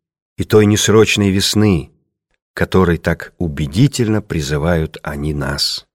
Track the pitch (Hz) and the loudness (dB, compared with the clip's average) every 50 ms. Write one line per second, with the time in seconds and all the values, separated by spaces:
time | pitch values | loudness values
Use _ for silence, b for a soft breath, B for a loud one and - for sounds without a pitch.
0 | _ _ _ _ _ _ _ - 95 - 113 107 107 104 104 101 - - 101 110 | _ _ _ _ _ _ _ -10 -2 2 2 4 4 4 2 2 2 4 4 4
1 | 107 - - 107 101 98 92 98 95 - - 104 107 104 92 76 69 - _ _ | 4 4 2 2 2 2 2 0 -2 0 0 2 2 2 2 0 -2 -8 _ _
2 | _ _ _ _ _ _ _ _ _ _ _ - - - - 95 92 85 85 78 | _ _ _ _ _ _ _ _ _ _ _ -6 -4 0 2 2 4 2 2 0
3 | - 87 82 - - - - - 90 80 71 73 76 67 78 98 143 143 - - | -2 -2 -4 -4 -6 -12 -10 -8 -6 -6 -4 -6 -6 -4 2 2 2 2 2 0
4 | 117 104 107 107 104 - - 82 71 67 76 71 73 85 87 80 80 73 - - | -2 0 -2 -2 -4 -4 -6 -6 -4 -4 -4 -2 0 0 0 0 -2 -4 -8 -12
5 | - - 73 71 71 78 73 73 67 67 71 71 - - - - - _ _ | -12 -12 -10 -6 -6 -6 -4 -4 -6 -6 -4 -4 -6 -6 -6 -10 -14 _ _